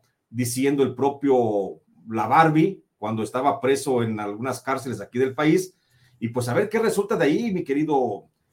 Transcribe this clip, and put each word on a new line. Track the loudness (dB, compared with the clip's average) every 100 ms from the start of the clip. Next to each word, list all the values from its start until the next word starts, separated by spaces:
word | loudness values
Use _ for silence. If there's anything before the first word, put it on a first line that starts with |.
| _ _ _
diciendo | -6 -4 0 0 2
el | 0 2
propio | -2 0 2 4 2 0 -4 -8 _ _ -8
La | -4 2
Barbie | 4 6 4 2 -2 _ -12
cuando | -8 -6
estaba | -4 -2 -2 0
preso | 0 0 2 0
en | 0 -4
algunas | -6 -6 -8 -8
cárceles | -6 -6 -6 -10
aquí | -6 -2
del | -2
país. | 0 2 2 0 _ _ _ _ -8
Y | -6
pues | -4 -2
a |
ver | 0 0
qué | 0
resulta | 0 0 0 0
de | 2
ahí, | 2 -2
mi | -4
querido, | -2 -2 0 0 0 -4 -12 _ _